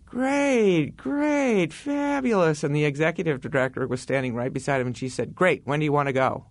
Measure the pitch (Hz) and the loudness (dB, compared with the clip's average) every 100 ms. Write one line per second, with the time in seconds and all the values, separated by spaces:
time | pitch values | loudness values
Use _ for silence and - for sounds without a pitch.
0 | - 240 262 285 285 247 202 175 143 - | -10 -4 0 2 2 4 4 4 0 -4
1 | 262 285 302 285 269 208 165 - 285 285 | -4 0 0 2 2 2 0 -4 -4 -2
2 | 285 285 254 208 165 151 147 147 151 139 | -2 0 0 4 4 2 0 0 0 2
3 | 160 165 165 127 123 135 127 131 131 123 | 0 0 -2 -4 -2 0 0 -2 -4 -4
4 | - 135 131 117 127 139 139 135 123 117 | -2 -2 -2 -4 -4 -4 -2 -2 -2 -4
5 | 131 - 117 - 180 131 - 147 151 143 | -6 -6 -6 0 2 2 -2 -2 0 0
6 | 139 131 127 - - | 0 0 0 -2 -10